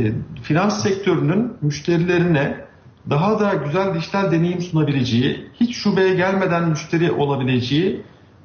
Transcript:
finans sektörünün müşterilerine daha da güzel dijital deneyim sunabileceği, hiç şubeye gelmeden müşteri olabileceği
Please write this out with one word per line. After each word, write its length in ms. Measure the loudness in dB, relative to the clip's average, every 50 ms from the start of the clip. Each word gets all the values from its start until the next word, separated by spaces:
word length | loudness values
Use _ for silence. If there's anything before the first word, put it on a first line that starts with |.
| 0 0 0 -2 -6 -8 -12 -12 -4
finans 400 | -2 0 2 2 0 0 0 0
sektörünün 720 | 0 -2 0 0 0 0 2 2 2 2 0 0 -2 -4 -4
müşterilerine 1040 | -4 -4 -4 -2 -2 0 0 2 2 2 2 2 2 2 2 2 0 -2 -4 -8 -12 -16 -20 -20 -20 -20 -20 -16 -6 -2
daha 300 | 0 0 2 2 2 2
da 140 | 2 0 0
güzel 400 | -2 -2 -2 -2 -2 0 0 -2
dijital 380 | -4 -4 -4 -2 -2 0 0 2
deneyim 280 | 2 0 0 0 -2
sunabileceği, 840 | -4 -2 0 0 0 2 0 0 0 2 2 2 2 0 -2 -4 -8 -14 -4 -2
hiç 160 | -2 -2 -2
şubeye 380 | -2 -2 0 2 4 4 4 2
gelmeden 540 | 2 2 2 2 0 0 0 0 0 0 0
müşteri 440 | -2 -2 -2 -2 -2 0 0 0 0
olabileceği 920 | 0 0 0 0 0 0 0 0 0 0 0 0 0 2 0 -2 -4 -8 -14 -20 -20 -20 -20 -20 -12 -4